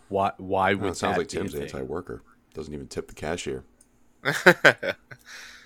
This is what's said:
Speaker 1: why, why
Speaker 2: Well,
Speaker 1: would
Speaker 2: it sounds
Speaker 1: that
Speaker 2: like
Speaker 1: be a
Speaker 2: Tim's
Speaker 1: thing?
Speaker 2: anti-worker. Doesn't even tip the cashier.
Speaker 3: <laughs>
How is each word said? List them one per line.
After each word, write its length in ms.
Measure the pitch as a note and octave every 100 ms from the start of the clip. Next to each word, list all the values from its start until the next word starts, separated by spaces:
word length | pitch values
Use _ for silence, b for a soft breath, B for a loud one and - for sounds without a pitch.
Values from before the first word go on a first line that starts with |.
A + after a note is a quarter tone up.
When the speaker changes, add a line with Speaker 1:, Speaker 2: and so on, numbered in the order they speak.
| _
Speaker 1:
why, 220 | G2 G2 -
why 360 | F#2+ F#2+ F#2+
Speaker 2:
Well, 100 | G2
Speaker 1:
would 100 | G2
Speaker 2:
it 40 | E2
sounds 160 | G#2
Speaker 1:
that 60 | F2+
Speaker 2:
like 100 | E2
Speaker 1:
be 60 | -
a 20 |
Speaker 2:
Tim's 140 | F#2+
Speaker 1:
thing? 80 | C#2+
Speaker 2:
anti-worker. 580 | C#2+ D2 C2 D#2+ - A1+ - _ _
Doesn't 200 | - D2+
even 140 | D2 C2+
tip 200 | D#2+ -
the 60 |
cashier. 500 | - D#2 F2 - C2 - _ _ _ _ _
Speaker 3:
<laughs> 720 | C3+ C#3+ F#3 E3+ D3+ - F#2 - _ - B B B B